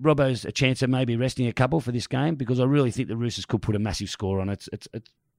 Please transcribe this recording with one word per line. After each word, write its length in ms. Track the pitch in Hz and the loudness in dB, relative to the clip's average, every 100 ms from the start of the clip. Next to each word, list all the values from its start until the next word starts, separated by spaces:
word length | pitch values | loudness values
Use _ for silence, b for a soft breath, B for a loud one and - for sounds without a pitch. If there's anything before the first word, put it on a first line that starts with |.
Robbo's 420 | 139 143 139 120 | 2 4 4 0
a 80 | - | -4
chance 300 | - 131 127 | 0 0 2
of 80 | 127 | 2
maybe 260 | 131 127 117 | 2 2 0
resting 300 | 127 - 120 | 0 0 -2
a 60 | |
couple 280 | 110 127 165 | 2 2 2
for 120 | 120 | 0
this 160 | 120 - | -4 -2
game, 260 | 131 147 | -2 0
because 240 | 156 123 127 | 0 0 2
I 60 | |
really 260 | 131 147 131 | 4 4 2
think 160 | 120 117 | 0 -2
the 80 | 113 | -2
Roosters 300 | 117 107 - | -2 -4 -2
could 160 | 110 | -2
put 140 | - 104 | 0 0
a 40 | |
massive 300 | 107 92 104 | 0 -2 -6
score 300 | - 98 95 | -4 -2 -2
on 80 | 95 | -2
it. 60 | |
It's, 140 | 98 - | -6 -8
it's, 160 | 104 - | -14 -12
it's, 160 | 113 - _ _ | -14 -14 _ _